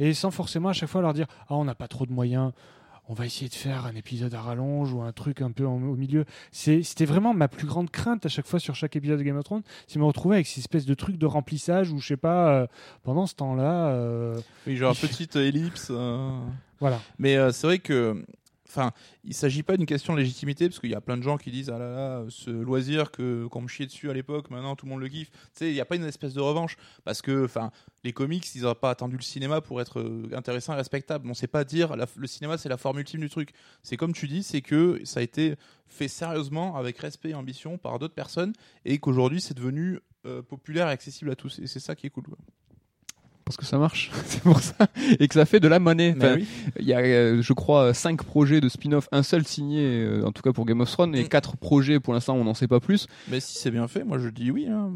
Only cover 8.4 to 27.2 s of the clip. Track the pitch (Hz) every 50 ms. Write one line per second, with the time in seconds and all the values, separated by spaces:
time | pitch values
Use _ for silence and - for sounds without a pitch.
8.4 | - - - 175 - - 131 - 160 147 - 151 143 147 151 143 143 143 139 143
9.4 | 139 - 208 220 202 - - - - - - 151 151 151 - - - 180 214 196
10.4 | 147 - - 135 120 - - 160 135 135 139 - - 202 190 165 156 147 - 151
11.4 | 131 - 156 139 - 170 175 190 190 170 151 139 - - 143 131 - 165 175 180
12.4 | 175 156 139 131 123 - - - - - - _ - 127 131 175 196 170 - -
13.4 | 143 135 131 131 131 151 175 175 170 147 131 123 120 117 117 117 117 117 117 117
14.4 | 113 - - - - 139 135 123 131 127 120 - - 147 - - 165 160 - 147
15.4 | 135 139 139 151 165 170 - - - - 123 120 123 123 117 131 135 135 131 127
16.4 | 123 123 131 127 - _ _ - 143 135 123 113 - - - - 139 139 135 135
17.4 | 135 127 120 - - 160 185 190 - - 143 123 117 110 107 85 - - - _
18.4 | _ _ _ _ _ - - 143 131 120 - - - - _ _ - - - -
19.4 | 147 139 131 151 151 - 190 190 160 - 147 139 - - 165 147 131 127 123 -
20.4 | 143 143 139 - 170 175 175 - - 117 107 104 - - 123 123 123 139 147 143
21.4 | - 135 123 135 135 139 117 117 123 120 123 131 135 131 131 123 113 117 - -
22.4 | - 123 117 113 117 127 131 131 127 139 151 151 147 143 - - 127 123 120 117
23.4 | 117 117 - 120 123 123 - - 139 131 - - - 147 135 131 131 143 147 151
24.4 | 139 - 127 123 131 139 139 - - 135 135 131 131 135 143 160 156 - _ -
25.4 | - _ _ - 160 165 147 135 123 - 175 175 165 151 143 - 151 135 131 139
26.4 | 139 143 151 165 165 165 - - - - _ _ - - 110 -